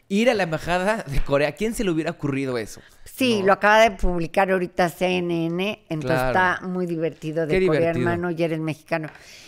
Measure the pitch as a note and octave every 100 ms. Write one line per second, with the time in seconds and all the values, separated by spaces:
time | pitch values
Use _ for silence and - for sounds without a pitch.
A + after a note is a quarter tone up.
0 | - G3 A#3+ G#3+ E3+ D#3 D#3+ F3+ F#3+ A3
1 | C#3+ C3+ - C#3 D3 - A3 A#3 G3 D#3+
2 | D#3+ - C#3+ C3+ C3+ B2 G#2 - - -
3 | - - B3+ G#3 F#3+ F#3 G#3 A3 A3+ F#3+
4 | F3+ F3 - G3 F#3+ F#3+ F3 - F3 -
5 | F3+ F3+ F3 E3+ E3 E3+ G3+ - - D#3
6 | B2+ B2+ B2+ F3+ F#3 E3 F3+ F3+ F3 E3
7 | D#3+ D3 D#3 D#3 D#3 F#3 F#3 D#3 E3 E3
8 | F3 E3+ F3 D#3+ E3 D#3+ D#3+ D3+ - E3
9 | D#3 - - -